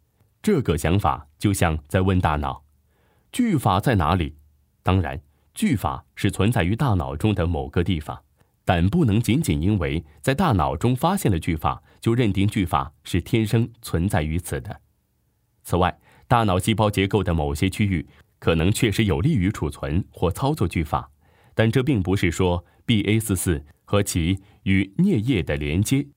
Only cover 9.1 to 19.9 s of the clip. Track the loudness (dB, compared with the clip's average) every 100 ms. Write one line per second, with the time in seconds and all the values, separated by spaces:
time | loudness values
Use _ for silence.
9.1 | 2 2 0 0 0 0 0 -2 -4 -8
10.1 | _ -4 0 0 2 0 0 -2 0 0
11.1 | 0 0 0 -2 -2 -2 -4 -12 _ -2
12.1 | 0 0 2 0 0 0 -2 -4 -12 -4
13.1 | -4 0 -2 2 0 0 -6 -6 -4 0
14.1 | -2 -2 -4 -6 -8 -10 -16 _ _ _
15.1 | _ _ _ _ _ -4 0 0 -2 _
16.1 | _ _ 2 2 2 2 2 2 2 0
17.1 | 0 0 0 -2 -2 -2 0 0 0 -4
18.1 | -16 _ _ 0 2 2 2 0 0 0
19.1 | 0 0 0 0 -2 -6 -6 -4